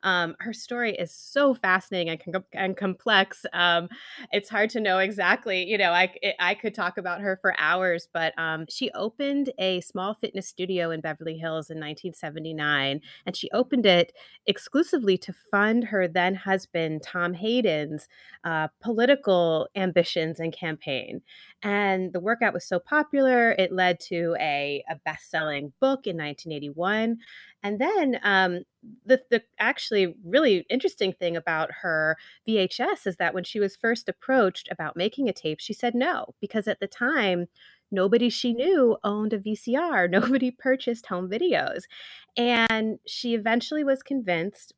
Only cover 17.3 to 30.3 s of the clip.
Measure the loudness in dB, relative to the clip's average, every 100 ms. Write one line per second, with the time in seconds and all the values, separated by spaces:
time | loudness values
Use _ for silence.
17.3 | -2 0 2 2 0 -2 -6 -10 _ -20
18.3 | -10 -4 -2 -2 _ -4 2 4 4 4
19.3 | 4 4 2 0 -2 2 2 2 0 -2
20.3 | -4 -6 -4 -6 -6 -4 -6 -6 -12 _
21.3 | -20 -20 _ -2 0 2 2 0 -4 -2
22.3 | 0 0 -2 -2 -4 0 0 2 2 4
23.3 | 6 4 4 2 4 2 2 -2 -2 0
24.3 | 0 0 0 -2 -4 -6 -8 -8 -10 -6
25.3 | -4 -2 -4 -8 _ 0 0 -4 -6 -6
26.3 | -8 -10 -8 -8 -4 0 0 0 -2 -8
27.3 | -20 -20 _ -6 -2 0 2 2 0 2
28.3 | 4 4 0 -10 _ -20 -20 2 2 4
29.3 | -2 _ -2 -2 -2 -2 2 2 -2 0